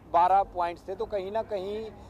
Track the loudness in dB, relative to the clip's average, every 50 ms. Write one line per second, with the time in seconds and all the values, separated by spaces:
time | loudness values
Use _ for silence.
0 | -14 0 4 4 6 6 6 4 4 2 -2 -4 -4 -4 -4 -8 -10 -10 -6 -6
1 | -6 -4 -4 -4 -4 -2 -4 -4 -4 -4 -6 -6 -4 -6 -6 -8 -8 -10 -14 -16
2 | -18 -18